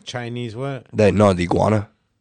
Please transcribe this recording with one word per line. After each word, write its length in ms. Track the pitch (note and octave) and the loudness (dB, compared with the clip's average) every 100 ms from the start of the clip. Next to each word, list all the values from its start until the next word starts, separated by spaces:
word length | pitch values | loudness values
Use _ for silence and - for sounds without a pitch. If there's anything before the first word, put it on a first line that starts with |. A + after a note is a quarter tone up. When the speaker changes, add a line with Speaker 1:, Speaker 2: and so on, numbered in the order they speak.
| - | -14
Speaker 1:
Chinese 500 | B2+ A#2+ A#2+ A#2+ G#2+ | -12 -10 -10 -10 -10
what? 320 | C#3 C3 - | -10 -12 -6
Speaker 2:
The, 200 | - G#2 | 2 2
no, 220 | F#2 G#2 | 4 4
the 100 | F2+ | 2
iguana. 460 | E2+ - G2 G#2+ G2+ _ _ _ | 0 0 0 0 -4 _ _ _